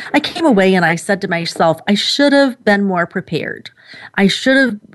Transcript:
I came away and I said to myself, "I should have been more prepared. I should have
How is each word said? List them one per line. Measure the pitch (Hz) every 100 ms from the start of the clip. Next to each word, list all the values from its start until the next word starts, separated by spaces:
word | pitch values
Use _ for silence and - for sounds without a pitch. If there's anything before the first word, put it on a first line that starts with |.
| -
I | 294
came | - 359
away | 320 196 190
and | 185
I | 165 170
said | - 196
to | 185
myself, | 170 165 - 165 160 -
"I |
should | 202 - - 285
have | 277 277 -
been | 214 202
more | 196 180 175
prepared. | 185 - 156 - - - _ - - - -
I | 196
should | - 262 262
have | 254 208 -